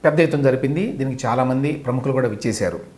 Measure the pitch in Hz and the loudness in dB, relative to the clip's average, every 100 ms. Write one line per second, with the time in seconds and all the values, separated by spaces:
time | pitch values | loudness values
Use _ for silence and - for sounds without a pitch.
0 | 160 156 160 143 139 127 135 147 214 - | 4 4 2 4 2 2 0 -2 -2 -4
1 | 135 123 123 120 127 127 143 143 127 123 | -4 -4 -2 0 0 0 -2 -2 -4 -2
2 | 131 131 123 101 120 107 95 85 - | 0 0 0 -2 -4 -2 -2 -4 -12